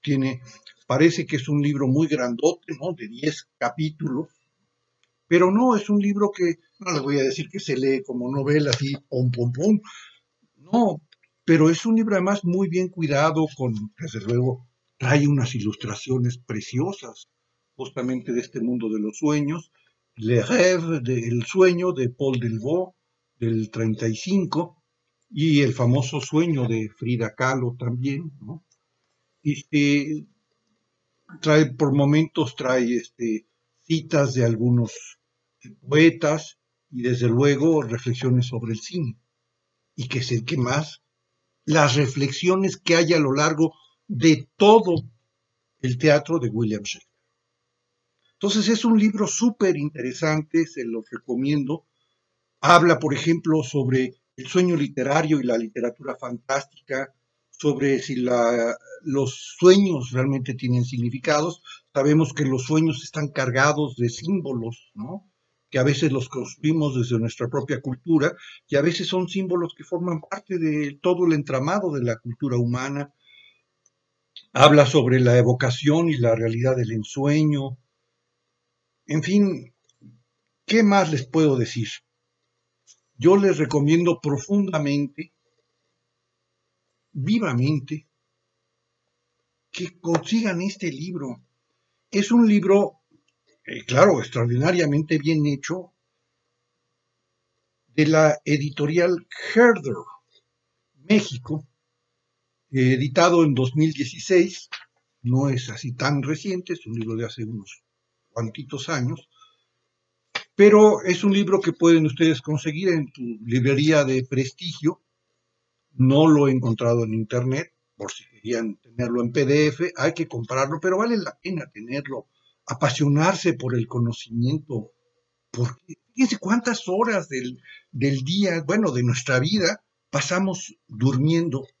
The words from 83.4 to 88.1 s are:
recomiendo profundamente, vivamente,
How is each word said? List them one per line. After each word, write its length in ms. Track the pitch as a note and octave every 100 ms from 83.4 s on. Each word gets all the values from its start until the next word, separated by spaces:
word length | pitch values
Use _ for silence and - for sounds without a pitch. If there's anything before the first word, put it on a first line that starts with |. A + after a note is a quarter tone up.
| G3 D#3
recomiendo 640 | C#3+ D3 C#3+ E3 F3 E3+
profundamente, 1120 | D3+ C#3+ - G3+ G3 D#3+ C#3+ C#3+ C#3+ - D3+ _ _ _ _ _ _ _ _ _ _ _ _ _ _ _ _ _ _
vivamente, 920 | - C3+ A3+ G3 B2 C3 D3+ - D3+ _